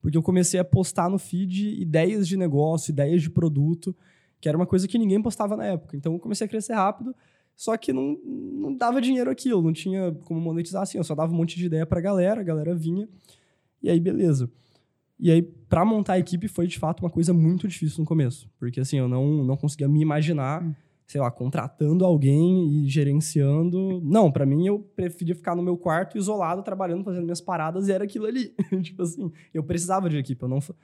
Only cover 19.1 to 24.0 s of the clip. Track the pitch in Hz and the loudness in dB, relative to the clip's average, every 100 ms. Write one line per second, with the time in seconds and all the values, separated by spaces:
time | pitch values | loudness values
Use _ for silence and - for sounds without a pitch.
19.1 | 127 143 151 131 135 147 147 139 151 160 | 2 2 2 0 0 -2 0 2 4 4
20.1 | 151 156 151 131 160 170 147 _ _ - | 2 0 0 -2 -4 -6 -8 _ _ -8
21.1 | 143 123 - 127 - 131 - 151 175 180 | -2 -2 -2 -4 -4 -6 -2 2 4 4
22.1 | 156 135 147 175 185 160 151 143 147 143 | 4 6 6 6 4 2 2 2 2 2
23.1 | 147 156 151 139 151 175 180 190 180 | 2 0 2 2 2 2 0 -2 -2